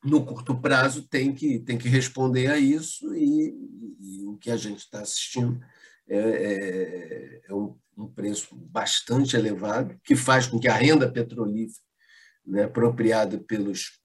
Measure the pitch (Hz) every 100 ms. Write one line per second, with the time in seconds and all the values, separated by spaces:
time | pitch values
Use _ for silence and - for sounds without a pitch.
0 | 135 151 127 127 - 127 139 131 135 131
1 | - 135 135 135 151 117 - 120 123 127
2 | 127 - 131 127 127 147 135 151 160 -
3 | 311 339 294 151 - - - - 107 -
4 | 95 95 101 104 117 113 104 101 - 104
5 | 104 - - - 120 120 - _ - _
6 | _ 101 110 107 101 98 98 92 87 90
7 | 82 - 67 - _ 101 101 - _ -
8 | 107 - 101 104 - - - - - -
9 | - 123 139 120 107 95 104 110 - -
10 | - 135 - 131 127 117 120 110 135 156
11 | 127 120 117 120 107 107 110 - _ _
12 | _ - _ _ - 101 110 - 117 117
13 | 113 110 104 95 - 107 101 95 - _